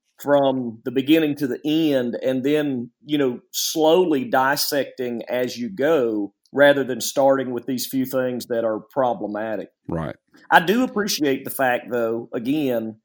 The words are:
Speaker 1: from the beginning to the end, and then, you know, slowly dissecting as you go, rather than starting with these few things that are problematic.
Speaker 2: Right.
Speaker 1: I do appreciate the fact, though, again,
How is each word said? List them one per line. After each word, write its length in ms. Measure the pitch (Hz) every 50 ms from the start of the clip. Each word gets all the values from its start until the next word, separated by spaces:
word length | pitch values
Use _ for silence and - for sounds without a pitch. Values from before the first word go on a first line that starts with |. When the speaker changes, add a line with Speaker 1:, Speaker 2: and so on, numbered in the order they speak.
| _ _ _ -
Speaker 1:
from 600 | - 139 143 143 139 135 131 131 123 117 110 113 -
the 60 | 131
beginning 460 | 120 135 127 139 160 165 156 147 139
to 100 | 143 147
the 140 | 123 123 - -
end, 520 | 156 151 160 165 151 139 131 123 120 107 - -
and 220 | 131 131 131 123
then, 460 | 143 147 151 147 143 135 120 120 120 _ _ -
you 140 | 139 147 143
know, 220 | 139 127 120 104 _ _ -
slowly 720 | - - - - 165 156 156 165 185 185 170 156 135 123
dissecting 1000 | 117 131 131 131 135 147 147 - - 143 135 123 - - - 127 123 120 113 - -
as 280 | 117 123 127 120 -
you 120 | 117 120 113
go, 640 | 95 92 131 151 165 147 120 113 110 104 101 98 _ _ _ _ -
rather 300 | 131 143 143 139 139 131
than 180 | 117 127 113
starting 520 | - - - 143 135 139 139 135 131 127 123
with 140 | 117 -
these 200 | - 131 120 -
few 180 | - - 135 127
things 420 | 127 - 131 127 127 123 117 104
that 180 | - 120 117 113
are 160 | 110 110 104
problematic. 880 | - _ - 147 131 120 113 92 104 104 104 104 110 113 107 98 87 - _ _ _
Speaker 2:
Right. 300 | - 87 82 78 62 - _ _ _ _ _ _ -
Speaker 1:
I 100 | 165 175
do 220 | 175 160 214 247 262
appreciate 640 | 254 - 208 202 208 - - 151 139 135 135 -
the 60 | -
fact, 400 | - - 135 127 123 120 - -
though, 380 | 120 120 117 113 117 113 117 - -
again, 680 | 123 110 127 143 156 147 131 123 113 113 113 110 -